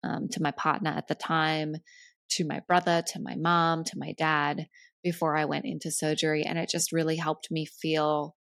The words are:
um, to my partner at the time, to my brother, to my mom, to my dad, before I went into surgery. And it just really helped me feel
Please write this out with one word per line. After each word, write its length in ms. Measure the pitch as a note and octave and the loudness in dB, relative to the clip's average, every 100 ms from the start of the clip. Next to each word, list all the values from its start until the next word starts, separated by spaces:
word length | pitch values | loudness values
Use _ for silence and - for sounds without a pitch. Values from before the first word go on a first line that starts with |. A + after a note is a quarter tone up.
um, 240 | - - D3 | -4 -4 -4
to 120 | - | 0
my 100 | D#3 | -2
partner 380 | - D#3 D3 D#3+ | 0 0 0 0
at 180 | - - | -2 -4
the 80 | D#3+ | -6
time, 580 | - D#3+ D#3 D#3 D#3 D#3 _ - - _ _ | 0 2 2 2 -2 -6 _ -20 -20 _ _
to 160 | - D#3 | -4 -2
my 140 | D3 - | -4 2
brother, 360 | F3+ F3 E3+ E3 | 2 4 2 0
to 80 | E3+ | -6
my 140 | - - | -8 -2
mom, 480 | E3 E3+ E3 E3 | 2 4 4 2
to 120 | D#3+ - | -2 -6
my 160 | C#3+ - | -8 -2
dad, 500 | D#3 D3+ D3 D3 D#3+ - - _ | 2 2 2 -2 -6 -12 -20 _
before 340 | F3 E3+ D#3+ D3+ | -4 0 2 2
I 80 | D3+ | 0
went 180 | D3 | -2
into 260 | - D#3+ E3 | -4 -6 -4
surgery. 540 | - D#3 D3+ D#3+ D#3 | -2 0 0 0 0
And 140 | - E3 | 0 -2
it 100 | D#3+ | -2
just 240 | E3+ - | -2 0
really 240 | E3 D#3+ D#3+ | 0 0 0
helped 340 | D#3 D#3 - | -2 -4 -4
me 160 | D#3+ D3+ | -4 -4
feel 720 | - D#3+ D#3 D3+ D3+ D3 - | -6 -2 2 2 2 -2 -10